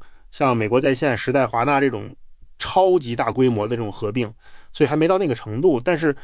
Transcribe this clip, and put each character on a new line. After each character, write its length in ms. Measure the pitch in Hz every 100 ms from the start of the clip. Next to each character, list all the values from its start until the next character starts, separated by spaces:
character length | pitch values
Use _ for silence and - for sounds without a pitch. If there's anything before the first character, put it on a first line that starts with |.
| - - -
像 240 | - 135 120
美 120 | 107
国 120 | 127
在 140 | 139
线、 220 | 131 147 113
时 140 | -
代 160 | 135 120
华 180 | 117
纳 160 | 127 139
这 80 | 139
种 260 | 113 104 - - - - -
超 400 | - 185 190 180
级 160 | 123
大 160 | 117 117
规 180 | 110 131
模 200 | 117 107
的 80 | 117
这 60 |
种 100 | 107
合 180 | - 107
并， 220 | 120 110 - - - -
所 120 | -
以 40 | 151
还 80 | 151
没 100 | 165
到 120 | 190
那 80 | 180
个 80 |
程 260 | 113 110 110
度。 200 | 175 127
但 160 | 180 165
是 200 | 160 139